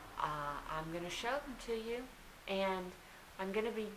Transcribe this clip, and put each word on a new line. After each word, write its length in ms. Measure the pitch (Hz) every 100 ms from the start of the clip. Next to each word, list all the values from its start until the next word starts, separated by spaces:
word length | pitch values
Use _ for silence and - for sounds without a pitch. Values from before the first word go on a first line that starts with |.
| - -
uh, 380 | - 151 147 143 -
I'm 200 | 156 160
gonna 160 | 170 175
show 220 | 175 233
them 240 | 277 285 233 -
to 60 |
you, 300 | 226 220 240 262 - - - -
and 440 | 196 190 190 180 - - - - -
I'm 120 | 190
gonna 200 | 202 226
be 180 | 214 208